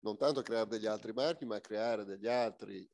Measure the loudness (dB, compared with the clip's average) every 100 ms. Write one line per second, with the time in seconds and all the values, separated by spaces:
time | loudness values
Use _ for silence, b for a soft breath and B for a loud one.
0 | -4 2 2 2 0 2 2 0 0 -2
1 | -2 0 0 0 -4 -6 -4 -2 0 0
2 | -2 -4 2 4 2 0 -10 -10 -12